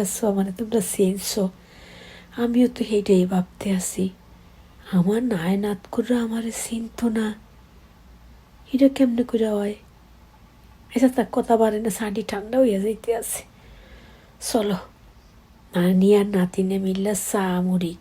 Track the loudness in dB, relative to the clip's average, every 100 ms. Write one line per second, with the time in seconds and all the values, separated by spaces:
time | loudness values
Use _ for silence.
0 | 0 -2 0 0 -2 -4 -4 -2 -2 0
1 | 0 0 -4 -2 -2 -4 -20 -20 -20 -20
2 | -20 -20 -14 -4 0 4 2 2 -2 0
3 | 4 4 4 0 -2 -6 -4 -2 -4 -4
4 | -6 -6 -20 -20 -20 -20 -20 -20 -2 2
5 | 2 2 0 -2 0 0 0 -4 -6 -4
6 | 0 0 0 -4 -6 -8 -8 -8 -8 -4
7 | -2 0 -2 -4 -14 -20 -20 -20 -20 -20
8 | -20 -20 -20 -20 -20 -20 -4 4 4 6
9 | 2 2 0 0 0 -2 -4 -6 -14 -20
10 | -20 -20 -20 -20 -20 -20 -20 -20 -8 0
11 | 2 2 -2 -2 2 4 2 0 -4 -4
12 | -6 -6 -6 -6 -2 2 2 2 -2 -4
13 | -4 -6 -6 -10 -12 -20 -20 -20 -20 -20
14 | -20 -20 -20 -14 -4 -2 0 -4 -8 -20
15 | -20 -20 -20 -20 -20 -20 -8 0 2 4
16 | 6 4 4 0 0 0 -2 -2 -2 -2
17 | -2 -4 -2 -2 0 0 0 0 -2 -6